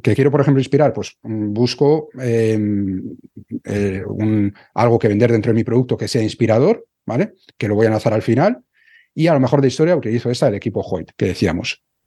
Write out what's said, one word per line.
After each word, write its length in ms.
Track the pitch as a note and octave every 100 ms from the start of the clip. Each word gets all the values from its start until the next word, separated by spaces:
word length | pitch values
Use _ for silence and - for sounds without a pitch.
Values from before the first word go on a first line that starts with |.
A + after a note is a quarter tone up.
¿qué 120 | -
quiero, 160 | A2 C3+
por 100 | C#3+
ejemplo, 200 | C#3 C#3
inspirar? 320 | B2+ C#3 C#3+
Pues, 240 | G#2+ G2+ -
mm, 300 | A2 A2 G#2
busco, 560 | G#2 B2 - C#3+ D#3 D3+ B2+
em, 960 | B2+ A#2 A2+ A2 G#2 G#2 G2 F#2+ A2 - - - - -
eh, 380 | - G2+ G2+ F#2+ G2+
un, 480 | G2+ G#2+ G#2+ G2+ - _
algo 240 | - A#2 A#2
que 100 | A#2
vender 240 | G#2 A#2
dentro 180 | A2+ A2
de 60 | A2+
mi 80 |
producto 320 | A2 A#2 B2+ A2
que 120 | G#2
sea 140 | B2
inspirador, 640 | A2 - A2 A2 D#3 A#3 - _ -
¿vale? 280 | A#2 G#3 - _ _
Que 100 | G#2+
lo 60 |
voy 120 | G#2 A2+
a 20 |
enlazar 260 | A2 A#2
al 80 | A2
final. 400 | A2 A2+ F#3 B3+ _ _ _ _ _
Y 140 | - D#3
a 60 |
lo 60 | D3+
mejor 220 | B2+ D3
de 60 | C3+
historia 280 | - D#3+ F3
utilizo 340 | A2 A#2+ A#2+
esta 160 | B2 C#3
del 100 | G2+
equipo 240 | A#2 G2+
Hoyt, 280 | - F2+ D#2+ -
que 100 | F#2+
decíamos, 600 | F2 F#2+ D#2+ - - _ _